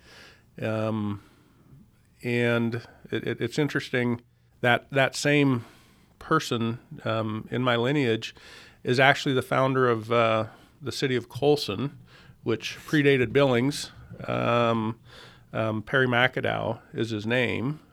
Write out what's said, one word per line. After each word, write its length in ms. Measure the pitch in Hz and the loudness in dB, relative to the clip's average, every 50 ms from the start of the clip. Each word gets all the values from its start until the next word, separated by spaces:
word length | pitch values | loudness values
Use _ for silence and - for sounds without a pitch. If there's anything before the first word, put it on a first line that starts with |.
| - - - - - - - _ _ _ _ - | -20 -20 -20 -20 -20 -20 -20 _ _ _ _ -8
Um, 580 | 120 110 110 110 110 110 110 110 104 104 101 98 - - _ _ _ _ _ _ _ - - - - _ _ _ _ _ _ _ | -6 -4 -2 -2 -2 -2 -2 -2 -4 -4 -6 -8 -10 -18 _ _ _ _ _ _ _ -20 -20 -20 -20 _ _ _ _ _ _ _
and 540 | - 123 120 120 120 120 120 117 117 117 113 117 - - - - - - | -4 -2 0 2 2 2 2 2 0 -2 -4 -6 -8 -12 -20 -20 -10 -6
it, 180 | - - - - | -6 -4 -4 -4
it, 120 | 120 - | -4 -4
it's 160 | 120 117 - 151 | -4 -4 -2 -2
interesting 640 | 147 131 - 143 - - - 123 120 120 120 120 - _ _ _ _ _ _ _ | -2 0 -2 -4 -4 -2 -2 0 0 0 -2 -4 -8 _ _ _ _ _ _ _
that 240 | - 120 120 - - - | 2 2 2 2 0 -2
that 240 | 143 135 135 127 - | 0 2 2 2 0
same 520 | - - 147 147 147 143 139 127 117 - - - - - - _ _ _ _ _ - | -2 0 2 4 4 4 4 2 0 -2 -6 -16 -20 -20 -20 _ _ _ _ _ -12
person, 580 | - - 160 156 - - 127 113 117 113 120 123 - - 151 - - | -4 0 0 0 0 -2 -4 -2 -2 -2 -4 -6 -10 -16 -14 -8 -6
um, 420 | 120 110 113 107 110 107 110 - - | -4 -2 -2 -2 -4 -6 -8 -8 -6
in 120 | 123 123 | -4 -2
my 140 | 127 127 117 | 0 0 2
lineage 580 | 117 117 127 147 151 135 117 110 113 - - - - - - - - - - - _ | 2 0 0 0 0 2 2 0 0 -2 -8 -14 -16 -20 -20 -20 -20 -20 -20 -20 _
is 160 | - - 123 123 | -2 0 2 6
actually 360 | 131 139 139 - - 147 131 | 6 6 6 4 2 -2 0
the 80 | 127 | 0
founder 480 | - - 139 131 131 131 131 131 127 123 | 0 0 0 2 2 2 2 2 2 2
of, 200 | 117 110 107 110 | 2 0 -2 0
uh, 360 | 120 120 113 113 113 110 110 110 - - - - _ - | 2 2 2 2 2 0 -2 -4 -8 -18 -20 -20 _ -14
the 100 | 147 127 | -10 -10
city 240 | - - 147 135 127 | -6 -4 -2 -2 -2
of 120 | 117 - - | -2 -4 -6
Colson, 720 | - - 143 147 147 143 - - 98 104 123 143 - - - - - - - - - - - | -6 0 2 2 2 2 0 -4 -4 -4 -6 -6 -8 -12 -20 -20 -20 -20 -20 -20 -20 -8 -4
which 340 | 120 113 107 - - - - - | -4 -4 -4 -4 -8 -12 -12 -6
predated 440 | - 160 151 139 143 139 127 123 107 | 0 2 4 4 4 4 4 2 2
Billings. 600 | 107 139 143 135 123 117 127 139 147 - - - - - - - - - 120 | 2 4 4 4 4 2 2 0 -2 -4 -8 -12 -14 -20 -20 -20 -18 -12 -8
Um, 720 | 123 120 120 123 120 120 120 117 117 117 113 110 110 110 - - - - - - - - - - _ | -4 -4 -2 0 0 2 2 2 2 2 0 -2 -4 -4 -8 -12 -20 -20 -20 -20 -20 -20 -20 -18 _
um, 300 | - 117 110 110 107 107 | -6 -4 -4 -4 -4 -6
Perry 240 | 104 - - 131 131 | -4 -2 0 2 2
McAdow 720 | 123 120 120 127 127 - 135 117 110 110 107 107 107 113 - - - - | 2 2 2 2 2 0 -2 -2 -2 -2 -2 -2 -4 -6 -6 -10 -10 -6
is 160 | - 117 110 | -6 -4 -4
his 160 | 113 104 107 | -4 -4 -2
name, 540 | 110 120 127 123 107 95 98 110 139 151 - - - | -2 0 0 0 0 -2 -2 -4 -4 -6 -8 -12 -20